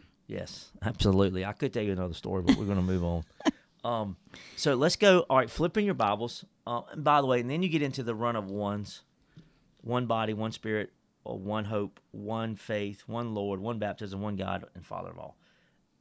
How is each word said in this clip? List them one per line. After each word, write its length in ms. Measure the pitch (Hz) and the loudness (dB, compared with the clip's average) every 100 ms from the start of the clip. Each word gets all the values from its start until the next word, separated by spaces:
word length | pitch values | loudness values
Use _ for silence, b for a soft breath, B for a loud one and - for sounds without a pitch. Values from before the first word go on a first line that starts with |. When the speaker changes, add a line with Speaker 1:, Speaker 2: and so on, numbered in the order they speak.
| - _ - | -8 _ -12
Speaker 1:
Yes, 460 | 98 - - - - | -10 -10 -12 -16 -6
absolutely. 640 | 110 107 104 95 98 92 | -4 2 4 6 4 2
I 80 | 95 | -4
could 220 | - 131 | -2 -2
tell 80 | 117 | -2
you 100 | 104 | -2
another 220 | 92 90 | -2 -2
story, 280 | 82 - 95 | -4 -4 0
but 140 | 87 - | 2 2
we're 80 | 101 | 2
gonna 140 | 98 | 0
move 220 | 92 92 | 2 2
on. 200 | 85 85 - B | 0 -2 -4 B
Speaker 2:
<laughs> 80 | B b b _ | B b b _
Speaker 1:
Um, 320 | 120 113 104 90 - B B | -4 -2 -4 -8 -16 B B
so 220 | B 151 127 | B 0 2
let's 180 | 160 | 2
go. 320 | - 202 180 - | 6 8 8 6
All 80 | 131 | 4
right, 120 | 117 | 4
flip 260 | - 165 214 | 0 0 2
in 80 | |
your 100 | 208 | 0
Bibles. 500 | 131 104 104 120 - - _ | 2 2 2 -2 -6 -16 _
Uh, 180 | 117 120 - | -6 -6 -6
and 100 | 151 | -2
by 180 | 147 147 | 4 6
the 60 | 131 | 6
way, 140 | 123 | 2
and 100 | 120 | 2
then 140 | 156 | 0
you 40 | 185 | 0
get 140 | 156 | 2
into 220 | 139 135 | 0 -2
the 100 | 117 | -4
run 220 | 110 120 113 | -2 0 -2
of 120 | 98 | -2
ones. 540 | 101 101 104 98 - _ _ _ b b b b _ | -2 -2 -2 -6 -12 _ _ _ b b b b _
One 260 | 117 123 120 | -4 -2 2
body, 280 | 113 110 | 0 0
one 180 | 107 110 | 0 -4
spirit, 400 | - 110 107 101 _ _ _ | -4 -2 -2 -2 _ _ _
or 120 | - 110 | -10 -8
one 280 | 98 107 | -4 -4
hope, 340 | 104 110 101 - _ | -2 -2 -4 -8 _
one 420 | 104 104 113 113 | -12 -6 -4 -4
faith, 460 | 101 - 107 101 101 - | -6 -4 -4 -4 -8 -8
one 260 | 117 120 | -6 -4
Lord, 240 | 104 101 95 | -2 -2 -2
one 220 | 107 113 | -4 -2
baptism, 400 | 104 98 104 98 | -4 -4 -8 -6
one 160 | 104 98 | -4 -4
God, 280 | 95 92 - 90 | -2 -4 -6 -16
and 100 | - | -12
Father 240 | 92 90 | -10 -10
of 80 | 85 | -12
all. 180 | - - _ _ _ _ _ _ | -16 -18 _ _ _ _ _ _